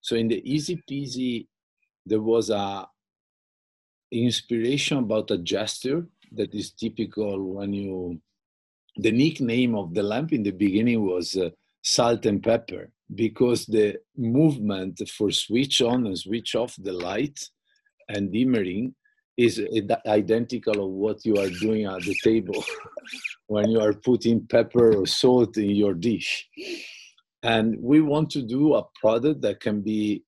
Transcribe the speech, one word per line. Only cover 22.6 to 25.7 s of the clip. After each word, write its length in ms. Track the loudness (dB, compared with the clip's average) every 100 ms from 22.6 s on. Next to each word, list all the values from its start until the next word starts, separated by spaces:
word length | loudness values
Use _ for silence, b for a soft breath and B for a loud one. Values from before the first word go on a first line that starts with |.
| -6 -10 -14 -18 -16
<laughs> 420 | -14 -14 -14 _
when 220 | 0 2
you 100 | 4
are 140 | 2
putting 520 | 0 2 2 4 2 2
pepper 500 | 2 4 6 6 6
or 80 | 2
salt 500 | 4 6 6 4 2
in 140 |
your 240 | 0